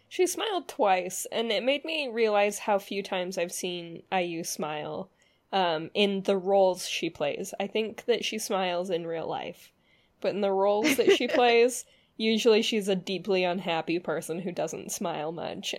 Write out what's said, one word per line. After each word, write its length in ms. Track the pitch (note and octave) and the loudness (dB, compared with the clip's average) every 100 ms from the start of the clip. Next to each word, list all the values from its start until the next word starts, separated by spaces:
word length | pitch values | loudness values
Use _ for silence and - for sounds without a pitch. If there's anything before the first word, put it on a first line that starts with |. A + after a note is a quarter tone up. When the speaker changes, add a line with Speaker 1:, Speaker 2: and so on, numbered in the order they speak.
| - | -10
Speaker 1:
She 180 | - F4+ | 0 0
smiled 400 | - A4 F4+ - | 0 -2 -4 -4
twice, 600 | - G#3 F#3 F3+ - - | 0 2 2 0 -6 -6
and 220 | A3 A3+ | -4 -2
it 100 | G3+ | 0
made 220 | A#3+ C#4+ | 0 -2
me 240 | D#4+ D#4+ C4+ | -2 -6 -4
realize 500 | A3+ A3 G#3 G#3 G#3 | 0 2 4 2 0
how 180 | - G3+ | 0 0
few 240 | - G3 | 0 -6
times 340 | G3 F#3 F3+ F#3+ | -4 -4 -4 -4
I've 140 | F3 | -4
seen 500 | - F#3 F3 E3+ E3 - | -4 -6 -6 -10 -12 -4
I 100 | F#3+ | -2
U 240 | F3 E3 | -2 -4
smile, 640 | E3+ - D#3 D3+ D3+ D#3 F#3+ _ _ _ - | -6 -6 -6 -6 -6 -8 -10 _ _ _ -4
um, 380 | G3 F3+ D#3+ D#3+ | 0 2 0 -2
in 280 | G3+ G3+ G3 | 2 2 2
the 160 | F#3+ G3 | 0 0
roles 500 | F3+ G3 F#3+ F#3 - | 4 4 4 2 -4
she 220 | - E3 | -4 -4
plays. 420 | E3 D3 - G3 - | -2 -4 -4 -8 -6
I 60 | G3 | -4
think 400 | A3 A3 - - | -2 -4 -4 0
that 180 | A3+ | 0
she 140 | - A3 | 0 -6
smiles 500 | - F#3+ F#3 F3 F#3+ | -2 0 0 0 -2
in 160 | E3+ E3 | -2 -2
real 220 | E3 - | -6 -4
life. 440 | - - - - _ _ _ _ _ | -6 -6 -12 -20 _ _ _ _ _
But 140 | G3 | -2
in 80 | G3 | 0
the 100 | G3 | 0
roles 440 | F#3+ G3 G#3 D4 C4+ | 4 4 4 4 4
that 160 | - | 6
she 160 | F#4+ A#3+ | 4 4
Speaker 2:
<laughs> 100 | D4+ | 4
Speaker 1:
plays, 480 | A#3+ A#3 A#3+ B3 - _ _ - | 6 6 4 2 -12 _ _ -4
usually 420 | A3 A3 A3+ G#3+ | 0 4 6 4
she's 280 | A3+ A3 G3 | 4 0 0
a 80 | F#3+ | -2
deeply 460 | F#3 F#3 F#3 F#3 | -2 -6 0 2
unhappy 540 | F3+ F3 F3+ E3 D#3+ E3+ | 2 0 -2 -2 0 -2
person 380 | F3 D#3 D#3 E3 | -2 -4 -4 -6
who 120 | F3+ | -4
doesn't 400 | F3 D#3+ G3+ - | -4 -4 -6 -8
smile 400 | - F3+ D#3 D3+ | -6 -4 -4 -6
much. 420 | E3+ - - - | -6 -8 -6 -8